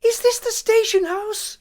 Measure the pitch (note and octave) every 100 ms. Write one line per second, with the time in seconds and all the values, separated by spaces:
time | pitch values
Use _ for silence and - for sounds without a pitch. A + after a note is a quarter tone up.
0 | A#4 A4+ B4 - B4 A4+ - A4+ A4 G4
1 | F4 F#4 G#4 G#4 - -